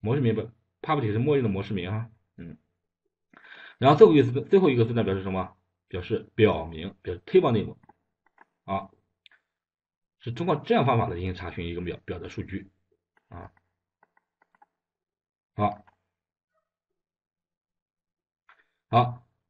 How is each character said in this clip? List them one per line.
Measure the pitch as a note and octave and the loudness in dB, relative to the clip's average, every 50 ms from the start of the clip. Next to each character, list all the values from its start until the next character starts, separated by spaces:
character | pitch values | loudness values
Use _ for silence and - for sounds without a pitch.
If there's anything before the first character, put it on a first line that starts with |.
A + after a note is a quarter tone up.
模 | - G#2+ B2 | -2 -2 -2
式 | D3+ | 0
名 | C3 A2+ G#2+ | 0 0 0
不， | G#2 G#2 - - _ _ _ _ _ | -2 -6 -10 -14 _ _ _ _ _
public | - - D#3 D3 B2+ G#2+ | -4 -4 -2 -2 -2 -2
是 | G#2 A2+ | -2 -2
默 | B2+ D3+ D3 | 0 2 2
认 | C#3 B2 | 2 0
的 | A2 | 0
模 | F#2+ F#2+ | -2 -4
式 | G2 - G#2+ | -6 -6 -6
名 | F#2 F2 F2+ | -6 -6 -6
哈， | G2+ G#2+ A#2 - _ _ _ _ _ | -6 -8 -8 -10 _ _ _ _ _
嗯， | - E2+ E2 D#2 _ _ _ _ _ _ _ _ _ _ _ _ _ _ _ _ - - - - - - - - _ | -18 -18 -18 -18 _ _ _ _ _ _ _ _ _ _ _ _ _ _ _ _ -20 -20 -20 -20 -20 -20 -20 -8 _
然 | A#2+ C3+ | 4 4
后 | D3+ | 10
最 | D3+ A3 | 10 10
后 | G3 D#3+ | 10 10
一 | D3 | 6
个 | B2 | 4
字， | A#2 B2 C#3 | 4 0 -4
最 | - - - G3 | -2 4 4 4
后 | F#3 D#3 | 6 4
一 | C3 | 4
个 | A#2+ A2+ | 4 2
字 | A2+ A#2 | 2 0
段 | A#2 G#2 | -2 0
表 | F#2+ F#2+ | 0 -2
示 | G2 | -4
什 | F#2+ G2 | -4 -4
么？ | F#2 F#2 F#2 - - _ _ _ _ _ _ _ | -4 -4 -6 -6 -12 _ _ _ _ _ _ _
表 | - F2+ | -12 -12
示 | F2+ - A2 F#2+ - - _ | -6 -4 -6 -6 -6 -10 _
表 | - A2 G#2 F#2 E2 D#2+ | 4 4 4 4 0 -6
名， | D#2+ E2 D#2+ E2 G2 F#2 _ | -10 -12 -12 -12 -14 -14 _
表 | _ - F2+ | _ -10 -10
示 | F2+ _ | -10 _
table | - - F#3 E3+ D3 | 2 4 4 4 4
name， | A#2 G#2 F2+ D#2+ - _ _ _ - _ _ _ _ _ _ _ _ _ - _ _ _ _ | 0 0 -2 -4 -12 _ _ _ -20 _ _ _ _ _ _ _ _ _ -20 _ _ _ _
啊， | - G2 G2 G2+ G2 _ _ _ _ _ _ _ - _ _ _ _ _ _ _ _ _ _ _ _ _ _ _ _ _ _ | -8 -8 -8 -8 -10 _ _ _ _ _ _ _ -20 _ _ _ _ _ _ _ _ _ _ _ _ _ _ _ _ _ _
是 | - A#2+ | -14 -12
通 | A#2+ - E3+ | -8 -6 -4
过 | F3 D#3+ | -4 -4
这 | D3 - - A#3 | -4 0 0 2
样 | A3 C3+ | 2 2
方 | B2+ B2 A#2 | 2 2 0
法 | G#2 - | 0 -2
来 | F2+ | -4
进 | E2+ F2+ | -6 -6
行 | F#2 F2 | -6 -6
查 | F2+ F2+ E2+ | -8 -10 -12
询 | - - F2 | -10 -10 -8
一 | E2+ E2+ | -8 -8
个 | F2 | -8
表， | F2 F2 D#2 - _ | -8 -8 -10 -10 _
表 | - F2+ F2 | -12 -12 -10
的 | E2+ F2+ | -12 -14
数 | - - | -12 -12
据 | F2+ - F2+ G2 - - _ _ _ _ _ _ _ _ _ _ _ _ | -12 -10 -10 -12 -12 -14 _ _ _ _ _ _ _ _ _ _ _ _
啊。 | - F2 - - _ _ _ _ _ _ _ _ _ _ _ _ _ _ _ _ _ _ _ _ _ _ _ _ _ _ _ _ _ _ _ _ _ _ _ _ _ _ _ _ _ | -18 -18 -18 -20 _ _ _ _ _ _ _ _ _ _ _ _ _ _ _ _ _ _ _ _ _ _ _ _ _ _ _ _ _ _ _ _ _ _ _ _ _ _ _ _ _
好， | - G#2 G#2 - - - _ _ _ _ _ _ _ _ _ _ _ _ _ _ D#5+ _ _ _ _ _ _ _ _ _ _ _ _ _ _ _ _ _ _ _ _ _ _ _ _ _ _ _ _ _ _ _ _ _ _ _ _ _ _ _ _ _ _ _ _ _ _ | -4 -2 -2 -4 -6 -18 _ _ _ _ _ _ _ _ _ _ _ _ _ _ _ _ _ _ _ _ _ _ _ _ _ _ _ _ _ _ _ _ _ _ _ _ _ _ _ _ _ _ _ _ _ _ _ _ _ _ _ _ _ _ _ _ _ _ _ _ _
好， | - A#2 A#2+ B2 A#2+ - _ _ _ _ _ | 2 2 2 2 -4 -12 _ _ _ _ _